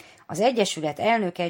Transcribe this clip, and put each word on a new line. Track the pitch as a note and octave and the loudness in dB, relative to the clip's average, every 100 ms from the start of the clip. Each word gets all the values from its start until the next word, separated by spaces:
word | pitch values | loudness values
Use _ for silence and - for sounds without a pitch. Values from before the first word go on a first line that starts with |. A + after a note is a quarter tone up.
| - - - | -20 -20 -8
Az | E3 | 2
egyesület | A#3 A#3 F#3+ E3 D3+ D3 | 2 2 -2 -4 -6 -2
elnöke | G#3+ A3+ F3+ E3+ | 2 2 0 -4